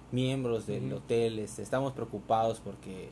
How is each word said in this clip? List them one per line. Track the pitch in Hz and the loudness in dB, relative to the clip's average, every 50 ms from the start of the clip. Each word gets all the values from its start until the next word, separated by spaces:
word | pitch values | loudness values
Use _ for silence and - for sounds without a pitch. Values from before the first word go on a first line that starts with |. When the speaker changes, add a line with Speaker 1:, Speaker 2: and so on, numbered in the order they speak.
| - - 123 | -10 -4 0
Speaker 1:
miembros | 127 127 131 135 135 127 120 117 110 101 - | 2 2 2 2 0 0 0 0 0 0 -2
del | - 127 127 | -2 -2 -2
Speaker 2:
Ujú. | 131 135 127 | -2 -4 -4
Speaker 1:
hotel, | - - 120 117 117 113 113 110 | 0 2 4 4 4 4 2 0
este, | 104 98 - - 104 | -4 -6 -6 -8 -4
estamos | - 131 131 139 135 127 | 0 0 2 2 0 -2
preocupados | - 117 - - 101 - - 113 110 113 113 107 - - | -4 -6 -4 -4 -4 2 4 4 6 6 4 2 0 -4
porque | 101 98 - - 98 95 92 90 - | -10 -10 -10 -10 -10 -10 -10 -10 -6